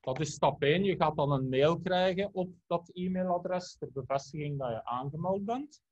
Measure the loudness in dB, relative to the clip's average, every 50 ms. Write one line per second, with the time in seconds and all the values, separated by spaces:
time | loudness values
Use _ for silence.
0 | _ -6 -2 -2 -2 -4 -2 2 2 2 2 4 4 4 4 4 4 2 2 4
1 | 2 2 2 2 2 2 2 0 0 0 4 4 6 4 4 2 0 0 2 2
2 | 2 2 2 0 -2 -2 -2 -4 -4 -4 -6 -18 _ _ -2 -2 -2 -6 -8 -4
3 | -2 -2 0 0 0 0 0 0 0 -2 -4 -4 -4 -6 -12 _ -12 -8 -8 -8
4 | -4 -2 -2 -2 -2 -4 -8 -6 -4 -4 -4 -4 -2 -4 -4 -4 -4 -6 -6 -4
5 | -4 -6 -6 -4 -2 -2 -2 -2 -2 -4 -4 -4 -6 -10 -14 -20 _ _